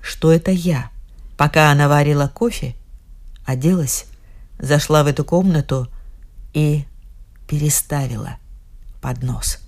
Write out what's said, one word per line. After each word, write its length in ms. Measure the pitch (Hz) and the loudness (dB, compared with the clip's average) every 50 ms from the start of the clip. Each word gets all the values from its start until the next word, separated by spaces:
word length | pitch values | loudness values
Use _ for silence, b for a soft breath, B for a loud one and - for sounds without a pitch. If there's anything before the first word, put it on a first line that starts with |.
что 300 | - - - - - 160 | -14 -14 -10 0 4 4
это 200 | 165 165 165 - | 4 4 4 0
я. 400 | 190 180 170 180 160 131 123 - - - - - - - - - - | -2 0 0 0 -2 -2 -4 -8 -14 -18 -20 -20 -20 -20 -20 -20 -2
Пока 360 | - 143 147 - 160 156 151 | 0 0 2 4 4 6 6
она 160 | 143 143 147 143 | 6 4 4 4
варила 400 | 147 147 143 147 147 143 143 139 | 4 4 4 2 2 2 0 -2
кофе, 440 | - - 233 240 - - - 127 123 - - - - - - - - - - - - - - | -2 -2 -2 -2 -2 -4 -8 -8 -10 -12 -16 -20 -20 -20 -20 -20 -20 -20 -20 -20 -18 -14 -8
оделась, 600 | - 131 127 131 160 185 180 156 127 - - - - b b b b b b b b b - | -6 -6 0 2 2 2 2 0 -2 -4 -6 -8 -12 b b b b b b b b b -12
зашла 440 | - 135 147 147 - - 156 151 147 | -2 2 2 2 2 4 4 4 4
в 40 | 147 | 4
эту 180 | 143 - 147 | 2 0 -2
комнату 600 | - - 175 185 190 170 156 139 - 139 131 127 117 b b b b b b b - - - - - - | 0 0 2 2 4 2 2 0 0 -2 -4 -4 -6 b b b b b b b -20 -20 -20 -20 -8 -2
и 320 | 147 151 151 147 151 143 - - - - - - - - - - - - - | 0 0 2 0 0 -2 -6 -14 -20 -20 -20 -20 -20 -20 -20 -20 -20 -10 -6
переставила 880 | - 147 147 151 143 - - - 147 147 139 123 120 107 101 - 117 - - - - - - - - - - - - - | -4 -2 0 0 0 -2 -2 -4 -4 -4 -4 -4 -6 -8 -8 -10 -12 -14 -16 -20 -20 -20 -20 -20 -20 -20 -20 -20 -20 -12
поднос. 580 | - 127 123 123 127 127 120 113 - - - - - | -8 -8 -6 -4 -4 -6 -6 -4 -4 -6 -6 -8 -12